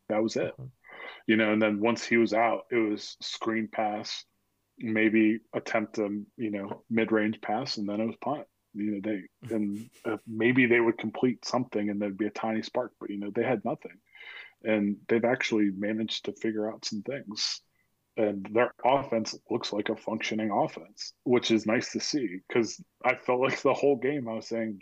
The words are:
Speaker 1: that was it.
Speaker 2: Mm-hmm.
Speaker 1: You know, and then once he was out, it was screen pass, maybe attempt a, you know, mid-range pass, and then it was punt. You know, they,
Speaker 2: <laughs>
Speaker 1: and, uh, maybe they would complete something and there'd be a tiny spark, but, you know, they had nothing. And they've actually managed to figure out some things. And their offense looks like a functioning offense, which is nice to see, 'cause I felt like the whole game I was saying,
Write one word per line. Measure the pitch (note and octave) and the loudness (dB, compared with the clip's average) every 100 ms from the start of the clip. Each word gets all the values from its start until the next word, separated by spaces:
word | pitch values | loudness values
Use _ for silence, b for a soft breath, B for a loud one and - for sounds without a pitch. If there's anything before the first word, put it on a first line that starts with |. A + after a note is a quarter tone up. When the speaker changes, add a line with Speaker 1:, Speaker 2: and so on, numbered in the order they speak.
| - | -4
Speaker 1:
that | G#2+ | 0
was | A2 - | 0 0
it. | E3 - | -4 -6
Speaker 2:
Mm-hmm. | B1+ - B B B B - | -14 -18 B B B B 2
Speaker 1:
You | A2 | 4
know, | A2 | 4
and | G#2+ | 4
then | G#2+ G#2 | 4 4
once | A2 A2+ - | 2 2 2
he | A#2 | 4
was | A2+ | 4
out, | G#2 A2+ A2 - | 4 2 2 0
it | B2 | 0
was | A2 G#2 - - | 2 0 -6 -12
screen | - - - A2 G#2+ | -10 -6 -2 -2 -2
pass, | - A2 G#2+ G#2+ - - _ _ _ _ - | -2 -2 -2 -6 -10 -12 _ _ _ _ -10
maybe | A2+ A2 G#2+ A2 A2 A2 - | -2 2 4 6 4 4 -2
attempt | B2 - A2+ G#2+ - | -8 -2 -2 -2 -2
a, | G#2 G#2 G#2 - | -2 -2 -8 -8
you | A2+ | -6
know, | G2+ G2 - - | -4 -6 -10 -2
mid-range | A2+ A2 A2 G#2+ A2 | 0 4 4 2 -2
pass, | - G#2+ A2+ - | -2 -2 -2 -4
and | G2+ | -4
then | G#2 | -2
it | A2+ | -4
was | - | -4
punt. | - C#3+ - _ _ | -6 -6 -8 _ _
You | G#2 G#2 | -6 -4
know, | G2+ | -2
they, | G#2 G#2 - _ | -4 -6 -6 _
Speaker 2:
<laughs> | B2 A2+ | -4 -2
Speaker 1:
and, | G#2 G2+ A#2 _ | -2 -4 -10 _
uh, | - G#2 - | -6 -6 -6
maybe | A2 A#2 B2+ B2 | 0 4 6 6
they | A#2 | 6
would | A#2 A2+ | 4 2
complete | A2 - B2+ A#2 - | -2 0 0 0 -2
something | B2 B2+ G#2+ G#2 | -2 -2 -2 -2
and | G2+ | -2
there'd | G#2 F#2+ | -2 -2
be | G#2 | -4
a | |
tiny | - A2+ A2 | -2 -4 -2
spark, | A2 - A#2+ - | -4 -4 -6 -8
but, | - | -10
you | G2+ | -8
know, | G2+ | -6
they | G2+ | -2
had | A#2 A#2 | 0 0
nothing. | A2+ D#3 - - _ B B B B B A2 | -2 -6 -8 -18 _ B B B B B 0
And | A2 G2+ G2+ - | 2 2 -2 0
they've | A#2 | 2
actually | A#2 B2+ - A2+ G#2 | 2 0 0 2 2
managed | F#2+ G2+ A2 A2 - - | 0 -2 -2 -4 -6 -8
to | |
figure | G2+ A2+ A2 G#2+ | -4 -4 -2 -4
out | G#2+ | -4
some | - G#2+ | -8 -8
things. | G2+ C3+ G2+ G#2 - - _ _ _ _ _ - | -6 -8 -8 -6 -6 -6 _ _ _ _ _ 0
And | G#2+ G2+ G2 | 0 0 -2
their | G#2+ A#2+ - | 2 0 2
offense | A#2+ C3+ C3+ A#2 G#2+ - - | 2 2 2 -2 -2 -8 -4
looks | A#2 - | -4 -4
like | G#2 G#2+ | -4 -2
a | G#2+ | -4
functioning | - A2 - G#2+ A2 | -4 -4 -2 -2 0
offense, | G#2 D3+ - - - - - | 0 0 -4 -16 -16 -16 -8
which | - - - | 2 2 4
is | A2+ G#2+ | 2 4
nice | A#2+ - | 0 0
to | A2 | -4
see, | - D3+ A#2 F2+ - | -2 -2 -2 -6 -2
'cause | B2+ A2 - - _ | 0 0 -2 -18 _
I | C#3+ B2+ | -2 -2
felt | - B2 | 0 2
like | C3 - | 2 2
the | C#3 | 2
whole | B2 C#3+ C#3 | 4 4 2
game | B2+ D3 A#2 | 0 -2 -4
I | A2+ | -8
was | - | -6
saying, | A2+ A2 G2 | -4 -4 -4